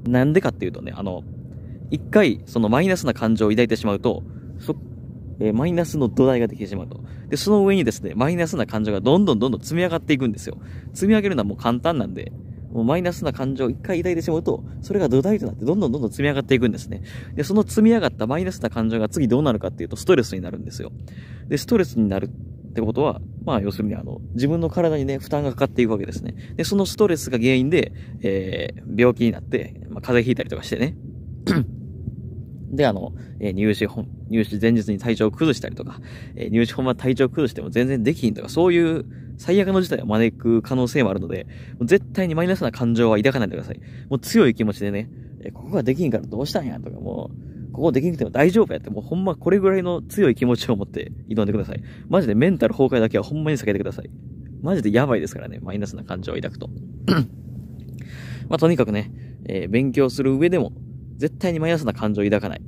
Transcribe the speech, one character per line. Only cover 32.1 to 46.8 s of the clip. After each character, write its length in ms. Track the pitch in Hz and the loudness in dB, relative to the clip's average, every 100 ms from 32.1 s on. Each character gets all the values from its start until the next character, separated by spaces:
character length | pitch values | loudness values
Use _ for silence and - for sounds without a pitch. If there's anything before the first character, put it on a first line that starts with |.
| - - - - - - | -10 -12 -12 -14 -14 -8
で、 140 | 131 135 | 2 2
あ 80 | |
の、 200 | 98 90 - - - | 2 -6 -10 -14 -6
え 100 | 104 | -4
ー、 20 | |
入 200 | 95 107 | 2 2
試 120 | 101 107 | 2 0
本-、 220 | - - - - | -2 -10 -12 -2
入 140 | 113 | 0
試 160 | 107 104 | 0 2
前 140 | 113 | 4
日 140 | 117 104 | 4 2
に 100 | 101 | -2
体 180 | 117 107 | -2 2
調 100 | 110 | 2
を 40 | |
崩 220 | - 160 | 2 0
し 60 | 120 | 0
た 100 | - | -4
り 60 | - | -10
と 80 | |
か、 160 | - - - - - - | -12 -12 -16 -16 -14 -10
え 100 | - | -2
ー、 40 | |
入 160 | 110 117 | 2 2
試 80 | |
本 120 | - 131 | 0 -2
番 100 | 120 | 0
体 200 | 127 127 | 0 2
調 100 | 127 | 2
を 40 | |
崩 180 | 143 127 | 2 0
し 60 | |
て 80 | - | -2
も 80 | 82 | -2
全 180 | 110 127 | 0 2
然 160 | 135 | 2
で 100 | 110 | 0
き 80 | 165 | 2
ひ 80 | 113 | 0
ん 40 | |
と 80 | - | -2
か、 80 | - | -4
そ 180 | 135 180 | 2 4
う 60 | |
い 260 | 170 170 160 | 4 2 0
う 60 | - - - - | -6 -12 -14 -10
最 240 | - 190 | 2 4
悪 100 | 190 | 4
の 100 | 190 | 2
事 80 | 180 | 2
態 100 | 160 | -2
を 40 | 110 | 2
招 320 | 107 113 123 | 4 4 2
く 240 | 117 113 | 2 2
可 140 | - 131 | 2 0
能 120 | 123 | 2
性 160 | 135 | 2
も 60 | 107 | 2
あ 40 | |
る 60 | 98 | 0
の 80 | 85 | -4
で、 180 | 90 - - - - | -8 -8 -16 -16 -6
も 20 | |
う 40 | 120 | 4
絶 200 | - - | 4 4
対 140 | - 185 | -2 0
に 80 | 160 | 0
マ 80 | |
イ 40 | 180 | 2
ナ 80 | 190 | 2
ス 80 | |
な 80 | 127 | 0
感 220 | - 117 117 | 0 2 6
情 140 | 117 | 6
は 80 | 107 | 6
抱 160 | 131 | 4
か 60 | 135 | 2
な 60 | 101 | -2
い 40 | |
で 60 | 80 | -4
く 40 | |
だ 40 | - | -8
さ 80 | |
い。 60 | - - - - | -12 -14 -16 -4
も 80 | 139 | -4
う 20 | |
強 280 | - 233 151 | 2 6 6
い 80 | 110 | 6
気 80 | |
持 100 | 107 | 0
ち 60 | 98 | 0
で 120 | 101 | -4
ね、 180 | 101 117 - - - | -4 -8 -14 -18 -14
え 80 | - | -14
ー、 20 | |
「こ 100 | - | -14
こ 60 | 127 | -4
が 120 | 180 | 0
で 120 | 120 139 | 2 2
き 40 | |
ひ 80 | 165 | 2
ん 40 | |
か 60 | 110 | 0
ら 80 | - | -2
ど 140 | 104 | -4
う 60 | 147 | -2
し 60 | |
た 100 | 190 | -2
ん 60 | 131 | -4
や」 120 | 67 | -8